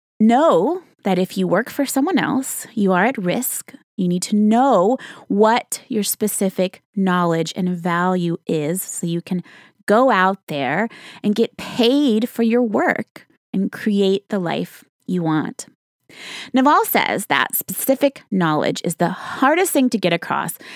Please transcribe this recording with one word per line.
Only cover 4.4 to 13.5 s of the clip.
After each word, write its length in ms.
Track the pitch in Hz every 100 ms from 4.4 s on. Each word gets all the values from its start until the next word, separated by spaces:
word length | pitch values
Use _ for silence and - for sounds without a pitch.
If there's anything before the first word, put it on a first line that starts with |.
| 214 226 269 208 190 262 - - -
what 560 | 196 214 233 - - -
your 160 | 226
specific 760 | 202 - 214 - 190 190 180 - _ 202
knowledge 580 | 190 180 175 165 165 -
and 220 | 180 180
value 600 | 175 170 180 185 170 165 -
is 340 | 165 151 185
so 240 | - - 175
you 160 | 170
can 220 | - 180 - - - _ -
go 240 | 208 262
out 300 | 196 185 196 -
there 400 | 147 127 156 233 - - -
and 120 | 208 208
get 220 | 226 -
paid 720 | - - 233 285 294 214 240
for 120 | -
your 220 | 233 233
work 640 | 240 214 359 - - - - _ _